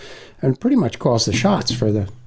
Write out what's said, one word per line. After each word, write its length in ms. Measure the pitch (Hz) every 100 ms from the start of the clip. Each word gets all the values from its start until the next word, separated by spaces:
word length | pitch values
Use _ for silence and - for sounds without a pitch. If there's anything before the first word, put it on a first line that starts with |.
| - - - -
and 180 | 139 127
pretty 180 | 247 269
much 220 | 127 -
calls 280 | 147 117 110
the 80 |
shots 360 | 95 196 196 -
for 220 | - 110
the, 160 | 107 98 -